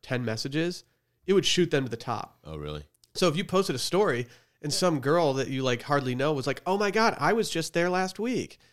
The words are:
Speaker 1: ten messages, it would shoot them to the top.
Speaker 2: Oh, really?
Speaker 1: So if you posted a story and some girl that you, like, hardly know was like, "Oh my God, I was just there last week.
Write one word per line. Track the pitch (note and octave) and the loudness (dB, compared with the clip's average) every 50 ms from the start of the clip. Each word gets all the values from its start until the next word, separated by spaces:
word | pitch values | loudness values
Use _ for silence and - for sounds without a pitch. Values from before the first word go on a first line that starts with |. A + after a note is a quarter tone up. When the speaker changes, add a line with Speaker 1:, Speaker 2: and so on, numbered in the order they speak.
Speaker 1:
ten | - - C3 B2 B2 | -8 -4 -4 -4 -2
messages, | A2+ A2 A2+ - C#3 C3+ D#3 E3 F3 F3+ - - _ _ _ _ _ _ _ _ | -4 -4 -4 -6 -4 -2 -2 -2 -2 -4 -8 -14 _ _ _ _ _ _ _ _
it | - F#3+ | 2 4
would | G3 D#3 | 4 4
shoot | - - - F3 E3 | 4 4 4 4 4
them | - C#3+ C3+ | 2 0 0
to | A#2+ | -2
the | G#2 A2+ | -6 -8
top. | - - A#2 G#2+ - - _ _ _ | -6 -4 -4 -4 -6 -10 _ _ _
Speaker 2:
Oh, | - D#2 D2+ | -12 -10 -8
really? | D2 D2 D2+ D2+ D2 _ _ _ _ _ _ | -8 -8 -8 -10 -12 _ _ _ _ _ _
Speaker 1:
So | - - F3+ | 0 0 2
if | C#3+ | 2
you | E3 G3+ | 0 -4
posted | - - F#3 G3 F#3+ D#3 | 0 0 0 0 0 -2
a | B2 | -4
story | - - - F3+ G#3+ F#3+ C3 A#2+ B2 - - - _ _ _ _ | -4 0 2 2 2 2 2 -2 -4 -6 -12 -20 _ _ _ _
and | - D3+ | -6 -4
some | C#3+ - F#3 F3+ E3 C#3+ | -2 0 2 2 2 2
girl | A#2+ C3+ D3+ F3 E3+ D3 C3+ | 0 2 2 4 4 2 2
that | C3+ C3+ - | 0 -2 -2
you, | C3+ C3 C3 | -2 -2 0
like, | C3 B2 A#2 | 0 0 -2
hardly | - - D3 C#3+ C3+ B2+ B2 | -2 0 0 0 0 0 -2
know | B2 C3+ D3+ D#3 | 0 0 0 0
was | C#3+ B2+ - | 0 0 -2
like, | C3+ - _ | -4 -4 _
"Oh | - F#3 G3+ | -2 0 2
my | G#3+ G3+ | 2 2
God, | F3+ A3+ A3 A#3 - - | 2 4 4 4 2 2
I | C#3+ D#3 G3 | 2 2 2
was | A3+ G#3+ - | 2 0 0
just | - E3 D#3+ - _ | -2 -4 -4 -2 _
there | E3+ E3+ F3+ | 0 0 2
last | F3+ F#3 F#3 F#3 - - | 2 0 -2 -2 -4 -6
week. | G3+ A#3+ B3+ F#3+ G2+ - - _ _ _ | -4 -2 -2 -2 -4 -6 -10 _ _ _